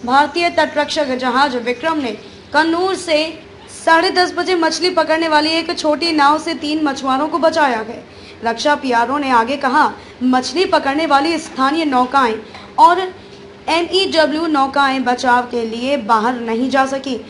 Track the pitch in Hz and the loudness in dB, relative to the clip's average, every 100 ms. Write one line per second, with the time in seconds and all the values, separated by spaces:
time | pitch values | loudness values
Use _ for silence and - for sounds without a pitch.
0 | 240 269 294 330 349 339 302 302 294 311 | 2 2 2 0 0 0 0 0 -2 -2
1 | 285 254 254 247 285 247 226 240 320 311 | -2 -2 -2 0 0 0 -4 -4 -2 -2
2 | 247 208 - - - 285 330 330 381 370 | -4 -8 -14 -20 -2 0 2 0 0 -2
3 | - 302 320 - - - - - - 330 | 0 0 -2 -8 -20 -20 -20 -4 2 4
4 | 370 359 359 302 339 359 330 330 359 359 | 4 2 0 0 -2 0 0 0 0 0
5 | 311 320 330 302 302 330 330 349 311 302 | 0 0 2 2 2 -2 -2 -2 -2 0
6 | 339 311 277 311 311 294 294 311 294 269 | 0 2 4 2 -2 -6 -4 -2 -2 -2
7 | 269 269 311 330 320 320 285 226 220 233 | -2 -2 -2 2 2 2 0 0 -6 -12
8 | - - - - 226 226 294 285 269 233 | -16 -20 -20 -8 -6 -2 0 0 0 0
9 | 240 285 269 240 233 277 269 285 240 - | 0 -2 2 2 2 -2 0 2 2 -2
10 | - - 254 254 254 311 392 320 277 285 | -18 -4 0 0 0 -2 2 2 0 -2
11 | 320 277 311 330 - 233 269 311 311 254 | 2 2 2 -2 -6 -2 0 0 0 0
12 | 247 269 240 220 - - - - 320 359 | 2 2 2 -2 -8 -18 -10 4 6 6
13 | 370 - - - - - - 330 339 370 | -2 -10 -20 -20 -20 -12 -2 -2 0 0
14 | 359 311 302 302 339 294 269 277 277 262 | 2 2 2 0 0 0 2 2 0 0
15 | 247 247 254 247 240 240 226 226 254 285 | -2 0 2 2 0 -4 -4 -4 -2 -2
16 | 208 226 226 247 226 226 262 269 262 269 | 2 2 2 -4 -4 -2 0 0 0 -2
17 | 269 247 | -6 -8